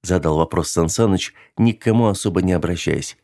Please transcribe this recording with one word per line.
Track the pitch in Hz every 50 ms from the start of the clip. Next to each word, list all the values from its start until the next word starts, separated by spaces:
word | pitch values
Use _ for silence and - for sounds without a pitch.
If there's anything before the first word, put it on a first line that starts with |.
| -
задал | 92 92 87 78 80 78
вопрос | 78 82 - - 87 80 -
Сан | - 87 82 80
Саныч, | - - 117 107 95 90 - - _ - - _ _
ни | - 113 117
к | 110 -
кому | - 117 110 120 117
особо | 107 98 - - 104 82 90
не | 90 92
обращаясь. | 90 85 80 87 87 82 - 78 76 71 69 - - _